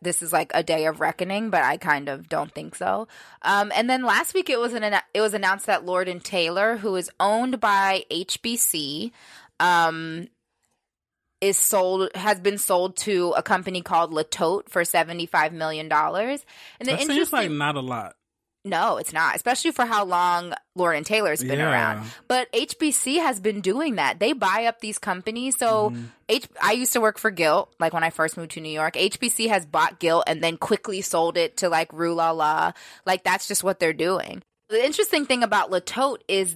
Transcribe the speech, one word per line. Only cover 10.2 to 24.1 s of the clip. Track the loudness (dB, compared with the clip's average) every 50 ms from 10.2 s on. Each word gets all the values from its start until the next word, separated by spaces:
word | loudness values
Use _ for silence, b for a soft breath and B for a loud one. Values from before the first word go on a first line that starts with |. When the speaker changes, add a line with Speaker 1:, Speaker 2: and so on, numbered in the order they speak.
| -10 -12 _ _ _ _ _ _ _ _ _ _ _ _ _ _ _ _ _ _ _ _ _ _
Speaker 1:
is | 0 2 2
sold, | 4 2 2 4 2 2 2 2 0 0 -2 -4
has | -2 0 0 0 2
been | 0 0 0 0
sold | 0 2 2 2 2 0 -2 -4
to | -2 0 0 2 2 2 0
a | 0
company | 0 2 0 0 0 -2 -6 -8
called | -4 0 0 2 2 2
Le | 0 -2 -4
Tote | -4 -2 0 0 2 2 0 -4 -4
for | -2 -2 0
seventy-five | 2 2 0 0 0 -2 -8 -6 -2 0 2 2 0
million | 0 -4 -4 -4 -4 -6 -2 0
dollars. | 2 2 2 2 0 -2 -2 -2 -4 -6 B B B B B B B B
And | -4 -2
the |
Speaker 2:
That | -2 0
seems | 0 0
Speaker 1:
interesting | 2 2 0 2 2 0
Speaker 2:
like | 0 0
not | 0 0 0 -2 -2
a | -2
lot. | -4 -4 -6 -6 -8 -10 -14 _ _ _ _ _ _ _ _ _ -6
Speaker 1:
No, | -4 0 2 2 2 0 0
it's | -2 -4
not, | -2 0 2 2 0
especially | 0 0 0 0 0 0 0
for | 0 0 0
how | 2 2 0 0
long | 2 2 2 2 2 2 0 -2 -4 -10 -12 -12 _ -4
Lord | 0 2 2 2
and | 0 0
Taylor's | 0 0 2 2 2 0 -2
been | -2 -2 0 0
Speaker 2:
Yeah. | 2 2
Speaker 1:
around. | 2 2 2 0 -2 -4 -8 -12 -14 B -4 -2
But | 0 0 0 -2
H | -2 -2 -2 -2 -2 -2
B | 0 0
C | 0 0 0 0 0
has | 0 0 0 -2 -2
been | -2 -2 -2 0
doing | 0 0 0 0 0 -2 0
that. | 0 0 0